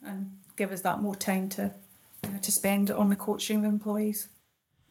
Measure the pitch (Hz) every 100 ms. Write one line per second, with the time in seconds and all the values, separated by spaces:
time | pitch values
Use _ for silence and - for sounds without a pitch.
0 | 202 196 196 - - - 196 185 185 -
1 | 202 196 - 190 190 196 202 - - -
2 | _ - 208 196 - - 196 202 202 -
3 | 202 196 - 202 - 214 208 208 208 208
4 | 214 214 - - _ _ _ _ _